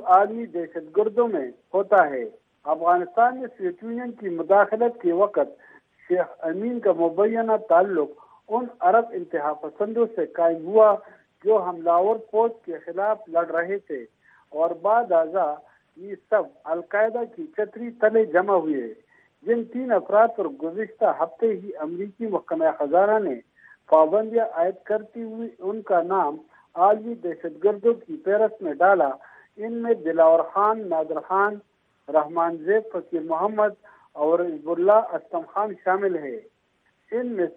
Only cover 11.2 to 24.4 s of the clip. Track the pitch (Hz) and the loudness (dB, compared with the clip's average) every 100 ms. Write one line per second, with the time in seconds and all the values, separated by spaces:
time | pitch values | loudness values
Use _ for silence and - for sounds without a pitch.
11.2 | _ _ 185 214 180 170 165 170 202 220 | _ _ 2 2 0 -4 0 2 2 0
12.2 | - 214 226 226 - 160 170 170 208 214 | -2 0 0 -2 -12 -12 -10 -4 -2 -4
13.2 | 185 165 170 160 170 196 - 139 113 _ | -4 -4 -2 -2 -4 -6 -8 -12 -12 _
14.2 | _ _ _ 151 165 170 185 226 240 220 | _ _ _ -4 -2 -2 0 0 2 2
15.2 | 160 185 156 151 - _ _ - 196 190 | 2 0 -2 -4 -14 _ _ -20 -16 -16
16.2 | _ 214 151 - - 170 170 208 220 233 | _ -2 -2 -10 -8 -8 -4 -2 0 -2
17.2 | 233 - 156 - 208 214 240 233 214 220 | -8 -10 -10 -6 -6 -6 -14 0 2 4
18.2 | 214 165 202 190 156 139 117 110 _ _ | 2 2 2 2 0 -2 -6 -12 _ _
19.2 | _ _ 156 233 226 240 254 208 175 202 | _ _ -2 -2 -2 -6 0 0 2 4
20.2 | 233 233 170 135 160 180 214 - 208 143 | 4 2 -6 -6 -8 -6 -8 -2 -2 0
21.2 | 165 - 226 190 196 175 156 175 208 - | -4 -2 -2 -2 -8 -10 -8 -8 -10 -8
22.2 | 226 185 - 160 160 147 147 170 202 214 | -6 -6 -4 -2 0 0 0 2 4 2
23.2 | 190 120 - _ - _ _ 156 156 202 | 0 -6 -12 _ -20 _ _ 4 6 2
24.2 | 220 226 | 0 0